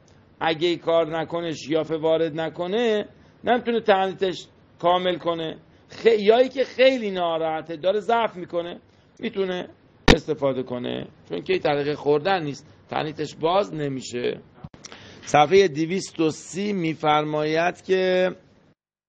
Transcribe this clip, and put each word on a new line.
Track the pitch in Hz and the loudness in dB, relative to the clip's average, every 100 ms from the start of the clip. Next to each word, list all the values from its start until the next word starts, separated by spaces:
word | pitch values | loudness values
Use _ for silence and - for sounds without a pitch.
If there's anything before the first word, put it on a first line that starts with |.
| _ - _ - | _ -20 _ -4
اگه | 156 160 175 | -2 0 0
این | 170 | 0
کار | 165 165 160 165 | 2 2 2 -2
نکنه، | 160 170 170 | -4 -4 -6
شیاف | 143 117 156 151 | -6 -2 -2 -2
وارد | 160 160 160 165 151 | -2 2 2 0 -2
نکنه، | 160 - 180 208 240 208 - - - - | -6 -4 -4 0 0 0 -4 -12 -20 -6
نمی‌تونه | - 247 233 233 | 0 0 2 0
تنیتش | 220 190 190 175 190 160 - _ _ - | 4 4 2 -2 -4 -4 -10 _ _ -2
کامل | 170 180 185 175 | 2 2 2 -2
کنه. | 170 170 160 - - _ - | -2 -4 -6 -10 -16 _ -20
خ-، | - 220 220 | 0 4 4
یایی | 202 233 262 | 6 6 6
که | 262 | 0
خیلی | 247 - 262 262 214 | -2 4 4 4 -2
ناراحته، | 185 175 165 160 156 156 165 | -2 -2 -2 -2 -4 -8 -4
داره | 175 208 | 0 0
ضعف | 190 233 220 180 | 2 2 0 -4
می‌کنه، | 170 175 170 175 - _ _ - | -8 -6 -6 -10 -18 _ _ -10
می‌تونه | 226 190 190 180 - - _ _ - | -8 -4 -4 -4 -8 -14 _ _ 2
استفاده | 170 - 135 139 127 | 2 2 -2 -2 -2
کنه، | 127 123 123 123 - - - | -6 -8 -6 -8 -10 -16 -12
چون | 165 | -8
که | 156 | -4
این | 185 | -2
طریق | 165 143 143 | -2 -2 -4
خوردن | 147 147 147 160 190 | -4 0 0 0 -2
نیست، | 151 127 - - - | -4 -10 -16 -20 -8
تنیتش | 127 151 151 147 | -6 -6 -6 -10
باز | - 156 185 196 | -4 0 0 0
نمیشه. | 160 143 135 - 123 123 - - - - - - - - - | -4 -6 -6 -8 -4 -4 -4 -10 -20 -20 -20 -20 -20 -20 -20
صفحهٔ | - 143 147 190 196 | 0 4 6 6 4
دویست | 143 160 190 - - | 2 -2 -4 -4 -2
و | 160 | -2
سی | 143 - 165 208 | -2 -10 -8 -4
می‌فرماید | 196 160 151 156 151 151 151 151 160 175 175 | -2 -2 -2 2 2 2 -2 0 0 0 -2
که | - 185 185 185 185 - _ _ _ _ _ _ | -2 0 2 2 0 -2 _ _ _ _ _ _